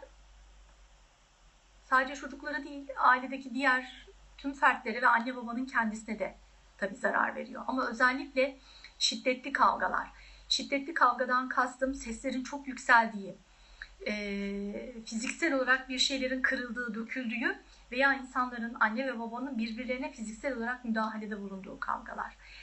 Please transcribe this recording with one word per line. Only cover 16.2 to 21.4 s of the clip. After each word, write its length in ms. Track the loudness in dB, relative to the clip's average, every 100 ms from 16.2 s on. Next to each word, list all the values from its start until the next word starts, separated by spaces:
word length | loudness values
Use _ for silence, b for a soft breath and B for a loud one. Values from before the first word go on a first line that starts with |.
| -2 0
kırıldığı, 520 | 0 0 -2 -6 -6
döküldüğü 640 | -6 -6 -6 -4 -2 -2 -4 b b b
veya 220 | 2 4
insanların, 640 | 2 -2 -2 -2 -2 -4 2
anne 260 | 2 2 -2
ve 120 | -4
babanın 400 | -6 -6 -4 -2
birbirlerine 540 | -4 -4 -4 -4 -4
fiziksel 440 | -6 -10 -6 -4 -2
olarak 280 | -4 -4
müdahalede 560 | -2 0 0 -4 -6 -6